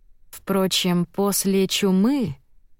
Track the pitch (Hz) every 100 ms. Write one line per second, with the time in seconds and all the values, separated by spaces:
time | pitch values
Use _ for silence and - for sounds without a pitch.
0 | - - - - - 196 190 - 185 175
1 | 170 - 202 190 196 196 190 - 202 190
2 | 220 285 190 139 _ - -